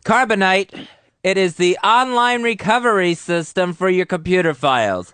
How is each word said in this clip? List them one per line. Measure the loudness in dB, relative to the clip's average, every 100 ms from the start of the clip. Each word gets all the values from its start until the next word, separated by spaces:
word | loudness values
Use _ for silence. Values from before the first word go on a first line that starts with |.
Carbonite. | 0 0 2 0 2 0 -2 -10 -20 -20 _ _
It | -2 0
is | 0
the | 0 0 0
online | 2 2 2 0 0 0
recovery | -2 -4 0 0 2 2 0
system | -2 -2 -4 -4 -2 -4
for | -2 -2
your | 0 -2
computer | -4 0 0 2
files. | 0 0 0 0 -2 -6